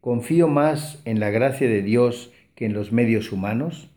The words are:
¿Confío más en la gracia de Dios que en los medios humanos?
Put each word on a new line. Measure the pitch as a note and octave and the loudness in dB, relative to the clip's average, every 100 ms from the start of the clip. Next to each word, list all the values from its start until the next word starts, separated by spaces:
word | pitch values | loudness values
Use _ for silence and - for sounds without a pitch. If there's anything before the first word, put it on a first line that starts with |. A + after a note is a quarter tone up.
¿Confío | - A#2+ - E3 E3 | -2 -4 0 2 4
más | D3 D3+ D3+ D3 - | 4 2 0 -6 -12
en | - A2 | -4 -2
la | G#2 | 0
gracia | G#2+ C3 C3 C3 | 2 0 2 0
de | G#2+ | 2
Dios | G2 A#2 B2 A#2 - _ _ | 2 2 2 0 -12 _ _
que | _ | _
en | A2+ | -6
los | G#2 G#2 | -4 -2
medios | A#2 A#2+ A2+ G#2 | 0 2 0 -2
humanos? | F#2+ G2 A2+ D#3 - - | -6 -4 -4 -4 -8 -18